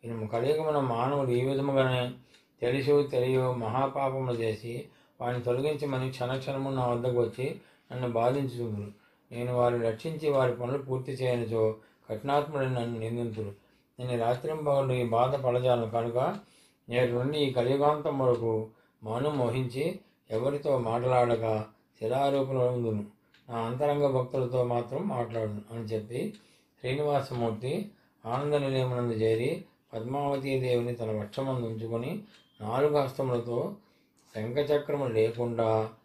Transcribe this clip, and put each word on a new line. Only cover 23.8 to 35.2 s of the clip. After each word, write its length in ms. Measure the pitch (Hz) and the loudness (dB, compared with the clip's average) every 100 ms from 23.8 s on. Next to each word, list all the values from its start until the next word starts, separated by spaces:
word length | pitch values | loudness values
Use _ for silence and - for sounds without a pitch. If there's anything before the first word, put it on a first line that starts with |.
| 147 143 143 131 | 0 2 2 2
భక్తులతో 420 | 123 135 123 127 | 0 -2 0 2
మాత్రం 440 | 123 120 123 139 196 | 2 2 0 -4 -2
మాట్లాడును" 540 | 131 113 113 110 104 - | -2 -2 -2 -2 -4 -8
అని 120 | 117 | -10
చెప్పి 560 | 110 110 104 120 208 - - _ _ _ | -4 -4 -4 -4 -6 -8 -20 _ _ _
శ్రీనివాసమూర్తి 1120 | 127 139 147 143 - 123 117 104 127 170 208 - _ _ 113 | -4 -2 2 0 0 -2 -2 -2 -4 -4 -6 -14 _ _ -6
ఆనంద 280 | 123 147 | -2 0
నిలయమునందు 600 | 147 139 131 127 123 120 | 0 2 0 0 0 -2
చేరి 520 | 110 110 113 123 180 - _ _ | 2 2 2 0 -4 -8 _ _
పద్మావతీ 680 | 113 117 139 143 139 135 135 | -10 -6 -4 -2 -2 -2 -2
దేవిని 360 | 127 123 120 120 | 2 0 0 -4
తన 160 | 113 | -2
వక్షమందు 540 | 107 104 - 135 131 113 | -4 -4 -4 -2 -2 -4
ఉంచుకొని 580 | 113 113 117 123 208 - - _ _ | -6 -4 -4 -4 -8 -10 -20 _ _
నాలుగు 360 | 107 123 147 147 | -4 2 4 4
హస్తములతో 800 | 131 - 135 123 113 120 196 208 _ _ _ _ _ 113 | 0 -2 -2 0 -2 -2 -2 -6 _ _ _ _ _ -8
శంఖచక్రము 720 | 110 123 143 147 147 143 135 | -4 -2 2 2 2 -2 0
లేకుండా 840 | 110 | 4